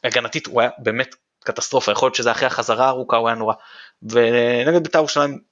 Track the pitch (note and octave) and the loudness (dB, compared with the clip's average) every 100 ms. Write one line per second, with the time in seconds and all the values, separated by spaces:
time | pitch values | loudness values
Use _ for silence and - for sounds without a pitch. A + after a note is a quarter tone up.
0 | B2+ A#2+ A#2 D#3+ - A#2+ A#2+ - A#2 A2+ | -2 -2 -2 -8 -4 0 0 0 -4 -4
1 | C3 - _ _ - A#2 - C3+ A2+ G#2 | -6 -8 _ _ -8 -6 -2 -2 0 0
2 | C3 - B2 A2+ C3 B2 A#2 A2+ C3 C3 | 0 0 -2 0 -2 -2 -2 0 0 0
3 | B2+ A#2 A#2 A2+ A2 A2 - - - _ | -2 0 0 -2 -2 -4 -8 -20 -20 _
4 | A2 A2+ A#2 A#2+ A#2+ B2 B2+ E3+ D#3 D#3+ | -2 2 4 4 2 2 2 2 2 0
5 | D3+ D3 C#3+ C3+ _ | 0 0 -2 -4 _